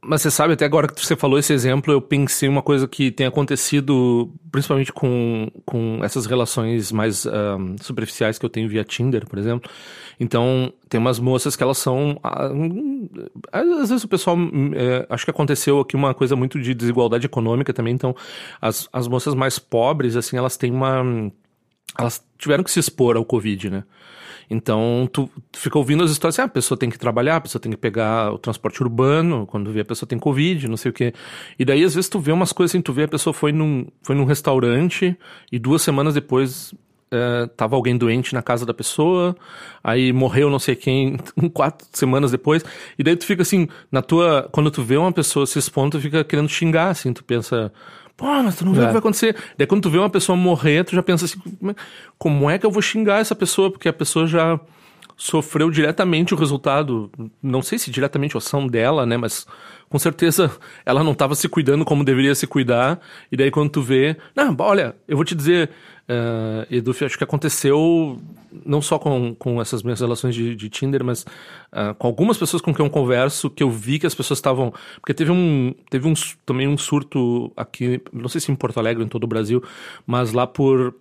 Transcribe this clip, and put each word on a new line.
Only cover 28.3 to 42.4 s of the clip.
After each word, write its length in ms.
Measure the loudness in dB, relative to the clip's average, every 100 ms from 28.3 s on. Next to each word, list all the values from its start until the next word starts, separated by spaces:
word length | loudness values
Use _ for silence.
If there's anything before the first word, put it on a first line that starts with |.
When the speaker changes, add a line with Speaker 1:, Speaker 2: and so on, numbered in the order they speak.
Speaker 1:
o 40 | -4
transporte 460 | -6 -4 -6 -2
urbano, 640 | -4 2 2 4 2 0 -4
quando 240 | -6 -4
vê 80 | -4
a 40 | -4
pessoa 220 | -6 -6
tem 120 | -4
covid, 480 | 0 2 0 0 -4
não 80 | -4
sei 160 | -4
o 20 |
quê." 200 | -2 -4 -4 -18 -18 -18 -4
E 60 |
daí, 200 | 2 4 4
às 100 | 2
vezes, 140 | -2
tu 100 | -2
vê 140 | 0
umas 180 | 2 0
coisas 200 | 2 2 2
assim, 60 |
tu 100 | -2
vê 120 | -2
a 40 | -2
pessoa 260 | 0 -2
foi 200 | 0 0
num, 340 | 2 0 0 -4 _
foi 100 | -2
num 120 | 0 2
restaurante 920 | 2 2 2 4 4 2 2 0 -2 -10 -20 _
e 60 | -6
duas 240 | 0 2
semanas 320 | 2 2 2 0
depois, 580 | 0 0 0 -4 -14 -18 _ _ _
é, 380 | -2 0 0 -2 -2
tava 220 | 0 2
alguém 200 | 2 2
doente 360 | 2 2 0
na 80 | -4
casa 240 | -2 -2 -2
da 80 |
pessoa, 600 | -6 -6 0 2 2 0 -4 -12 -20 -20 -10
aí 300 | -2 2 2
morreu 380 | 2 2 4 2
não 100 | 2
sei 160 | -2 -2
quem, 400 | 0 0 0 -4 -8 -2
<laughs> 180 | -2
quatro 340 | 2 -2 -2 -14
semanas 360 | -2 2 2 2
depois, 300 | 0